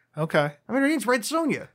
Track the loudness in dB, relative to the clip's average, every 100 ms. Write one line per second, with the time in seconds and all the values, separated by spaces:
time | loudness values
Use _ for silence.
0 | _ -6 0 2 0 -2 -4 0 2 0
1 | 0 0 0 -2 0 -2 -6